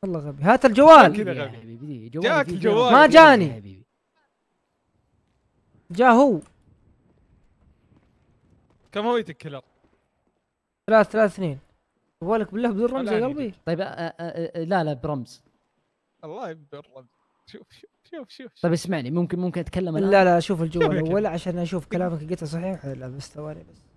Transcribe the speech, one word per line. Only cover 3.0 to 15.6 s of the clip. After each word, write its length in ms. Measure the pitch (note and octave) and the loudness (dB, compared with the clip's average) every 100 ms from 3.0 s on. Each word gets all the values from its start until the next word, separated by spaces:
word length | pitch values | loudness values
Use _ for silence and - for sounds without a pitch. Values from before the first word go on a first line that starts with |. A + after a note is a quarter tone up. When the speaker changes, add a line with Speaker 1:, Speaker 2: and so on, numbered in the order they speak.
| D4+ | 8
Speaker 3:
رمز 80 | |
Speaker 1:
جاني. 320 | D4+ D#4+ B3+ E3 | 10 10 8 2
Speaker 3:
يا 80 | |
حبيبي. 320 | A#2 G2 F#2+ _ _ _ _ _ _ _ _ _ _ _ _ _ _ _ _ _ _ _ _ _ | -6 -16 -20 _ _ _ _ _ _ _ _ _ _ _ _ _ _ _ _ _ _ _ _ _
Speaker 1:
جا 180 | E3+ B3+ | 0 4
هو. 300 | A#3 C#4 F#3 - _ _ _ _ _ _ _ _ _ _ _ _ _ _ _ _ _ _ _ _ _ _ _ _ | 6 4 2 -6 _ _ _ _ _ _ _ _ _ _ _ _ _ _ _ _ _ _ _ _ _ _ _ _
Speaker 2:
كم 140 | G3+ G#3+ | -8 -4
هويتك 320 | A#3+ E3+ D#3+ | -4 -6 -14
كيلر؟ 240 | D#3 C#3 _ _ _ _ _ _ _ _ _ _ _ _ - | -16 -18 _ _ _ _ _ _ _ _ _ _ _ _ 0
Speaker 1:
ثلاث 220 | A3 G3+ | 2 2
ثلاث 240 | G#3+ G#3+ | 0 -2
اثنين. 260 | - F#3 C#3 _ _ _ _ _ _ | -2 -8 -10 _ _ _ _ _ _
جوالك 300 | E3 A3+ G#3+ | -6 -4 -4
بالله 180 | G3 A#3+ | -6 -4
بدون 180 | G3 A#3+ | -2 -4
رمز 220 | C4 A#3+ | -4 -4
يا 60 | G#3+ | -4
Speaker 2:
الآن 120 | B3 | -4
Speaker 1:
قلبي. 140 | C#4+ | -6
Speaker 2:
يجيك. 120 | B3 F#3 - | -10 -12 -8
Speaker 3:
طيب، 160 | E3 | -6
آه، 40 | F#3 | -8
آه، 280 | - E3 - | -10 -12 -12
آه، 440 | E3+ - E3+ E3+ | -14 -10 -10 -10
لا، 200 | E3 F#3+ | -4 -4
لا، 100 | D#3 | -4
برمز. 500 | C#3 D#3 D3 A#2 - _ _ | -6 -8 -8 -10 -20 _ _